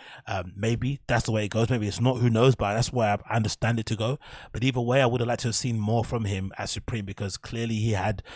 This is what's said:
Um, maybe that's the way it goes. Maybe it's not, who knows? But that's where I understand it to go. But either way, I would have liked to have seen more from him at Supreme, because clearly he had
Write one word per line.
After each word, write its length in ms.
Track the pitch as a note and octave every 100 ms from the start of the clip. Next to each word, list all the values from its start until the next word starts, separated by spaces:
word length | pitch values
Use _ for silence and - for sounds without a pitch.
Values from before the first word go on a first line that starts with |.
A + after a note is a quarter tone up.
| - - -
Um, 240 | G2+ F2+ G2
maybe 440 | A2 A#2 B2 C#3+ -
that's 180 | A#2 -
the 60 |
way 140 | A2 G#2
it 40 |
goes. 200 | A2 A2+
Maybe 180 | B2 G#2
it's 140 | -
not, 160 | A#2+ B2+
who 120 | A#2+
knows? 260 | A2 C3 B2
But 180 | G#2
that's 180 | G#2+ -
where 280 | B2+ G#2+ G#2 -
I 60 | A2
understand 440 | G#2+ - A2 A#2
it 60 | G#2+
to 80 | G#2
go. 240 | A2 C#3+ - - -
But 120 | -
either 180 | C3 B2+
way, 200 | A#2+ C3
I 40 | B2+
would 160 | A#2+
have 60 | A#2+
liked 160 | A#2
to 60 | B2
have 60 | -
seen 240 | B2 A2+
more 240 | G#2 A#2
from 220 | G#2+ A#2+ G#2+
him 260 | G2 F#2+ -
at 120 | G2+
Supreme, 360 | - - A#2 G2
because 320 | F#2+ G2+ -
clearly 380 | - A#2 A#2 A2
he 160 | A2+
had 320 | G2+ F#2+ G2+ -